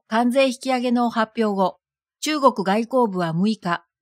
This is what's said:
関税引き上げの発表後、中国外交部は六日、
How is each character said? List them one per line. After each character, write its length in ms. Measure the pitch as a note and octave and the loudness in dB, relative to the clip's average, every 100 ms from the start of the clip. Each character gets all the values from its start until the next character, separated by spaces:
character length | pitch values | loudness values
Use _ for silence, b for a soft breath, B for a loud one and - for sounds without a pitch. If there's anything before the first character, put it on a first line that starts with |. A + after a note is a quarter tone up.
| - | -4
関 240 | A3 B3 | 0 0
税 160 | C4+ C4+ | 2 2
引 60 | |
き 180 | A#3+ C4 | 0 -2
上 80 | B3+ | -2
げ 120 | B3 | 0
の 200 | A#3+ A#3 | 0 0
発 220 | A#3 A3 A#3 | 0 -4 0
表 120 | G#3+ G3 | -2 2
後、 220 | F#3 - _ _ _ - | 0 -2 _ _ _ -10
中 180 | D4+ D4+ | -6 2
国 140 | C4+ A#3 F3+ | 2 2 0
外 220 | G#3 A3+ | 0 0
交 160 | B3+ A#3 | 0 0
部 120 | F#3 | 0
は 120 | E3 | -2
六 160 | E3 G#3 | 0 0
日、 380 | G#3+ F3+ E3+ _ _ | -2 -4 -6 _ _